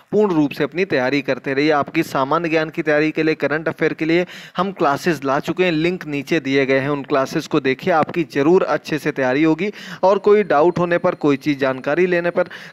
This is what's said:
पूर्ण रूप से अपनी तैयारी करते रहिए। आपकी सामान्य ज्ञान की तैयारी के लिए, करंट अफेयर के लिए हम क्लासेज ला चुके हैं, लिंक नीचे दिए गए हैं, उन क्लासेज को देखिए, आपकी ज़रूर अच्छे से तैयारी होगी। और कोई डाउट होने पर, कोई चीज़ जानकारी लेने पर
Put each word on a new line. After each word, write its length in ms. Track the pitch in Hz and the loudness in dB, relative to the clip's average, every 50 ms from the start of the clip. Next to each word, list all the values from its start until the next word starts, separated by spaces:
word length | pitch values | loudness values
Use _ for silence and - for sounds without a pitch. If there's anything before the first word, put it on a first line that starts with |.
| _ - | _ -2
पूर्ण 220 | 190 208 214 196 170 | 0 2 2 4 4
रूप 180 | 156 147 131 | 2 2 0
से 120 | - - 147 | 0 -4 -4
अपनी 200 | 127 147 175 196 | -4 -2 -4 -2
तैयारी 360 | 185 151 131 123 131 143 143 | 0 0 0 0 0 0 0
करते 320 | 139 143 131 123 - 143 135 | 0 -2 -4 -4 -4 -4 -2
रहिए। 160 | 139 147 156 | 0 2 2
आपकी 300 | 151 143 135 - - 160 156 | 2 2 0 0 -2 -4 -4
सामान्य 440 | - - 139 131 139 156 165 175 160 | -2 0 -2 0 2 0 0 0 0
ज्ञान 220 | 160 160 156 160 | 0 0 -2 -2
की 120 | - 170 | -6 -4
तैयारी 280 | 156 156 147 151 156 156 | -2 0 2 2 2 0
के 100 | - 165 | 0 0
लिए, 120 | 156 156 156 | 0 0 0
करंट 320 | - 143 135 143 160 156 160 | 0 -2 -2 -2 -2 -4 -6
अफेयर 260 | - - 160 156 156 | -4 0 -2 -2 -2
के 100 | - 160 | -2 -2
लिए 220 | 156 165 175 175 - - - - - - | 0 2 0 0 -2 -8 -20 -20 -10 -4
हम 160 | 180 185 196 | -4 -4 -4
क्लासेज 520 | 190 - 165 143 139 135 - 180 156 135 135 | -2 0 0 0 0 0 0 -2 -2 0 -2
ला 140 | 135 135 147 | -2 -2 -2
चुके 240 | - 175 156 180 185 | -2 -4 -2 0 0
हैं, 80 | 180 | 0
लिंक 340 | 160 151 160 175 185 175 151 151 | 2 0 0 -2 -2 -4 -8 -8
नीचे 320 | 143 143 135 - 170 160 | -8 -8 -4 -2 -2 -2
दिए 260 | 131 135 135 139 135 | 0 0 0 2 2
गए 140 | 131 135 135 | 2 2 0
हैं, 100 | 131 147 | 0 -2
उन 120 | 147 143 131 | -4 -4 -4
क्लासेज 420 | - 147 135 135 131 - 165 - | -2 0 0 0 0 -4 -6 -4
को 140 | - 165 147 | -2 -2 0
देखिए, 340 | 131 170 170 - - 185 170 | 0 0 -2 0 0 0 2
आपकी 320 | 156 147 - - 175 151 - | 2 0 0 -2 -4 -6 -2
ज़रूर 300 | - 143 139 160 180 185 - | -2 0 4 4 4 4 4
अच्छे 340 | - 151 151 - - 156 143 | 2 -2 -4 -4 -6 -6 -4
से 140 | - 151 | -4 -4
तैयारी 300 | - 139 131 127 131 147 160 | -4 -2 -2 0 2 2 2
होगी। 280 | 160 156 156 196 208 - - - - 175 - | 2 2 0 -2 -6 -6 -10 -16 -16 -6 0
और 160 | 185 190 208 196 | 2 2 2 4
कोई 220 | - 208 208 214 202 | 4 4 4 4 4
डाउट 260 | 160 147 143 160 175 | 2 4 4 4 4
होने 240 | 165 170 175 175 170 170 | 2 2 -2 0 0 0
पर, 160 | - 180 - | 0 0 -2
कोई 220 | - - 147 139 | 0 0 0 0
चीज़ 220 | 135 - 151 139 131 | 2 0 -4 -2 0
जानकारी 480 | 139 131 131 131 127 143 147 170 185 | 0 -2 -2 -2 -4 -2 0 0 2
लेने 240 | 180 175 170 175 175 | 2 0 0 -2 -2
पर 180 | - 185 175 175 - - - - | -2 -2 -4 -4 -6 -18 -20 -20